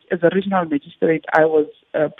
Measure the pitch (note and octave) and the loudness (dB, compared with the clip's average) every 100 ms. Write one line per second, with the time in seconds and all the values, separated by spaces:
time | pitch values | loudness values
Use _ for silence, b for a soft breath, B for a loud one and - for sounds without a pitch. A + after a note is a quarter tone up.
0 | - F3 E3+ F3+ G3 F#3+ E3+ D3 E3+ - | -6 0 0 0 -2 -2 -2 -4 -6 -4
1 | F3 D#3+ - D#3+ D#3+ D#3 D3+ - _ - | -2 -2 0 2 2 2 -2 -8 _ -4
2 | D3 | -4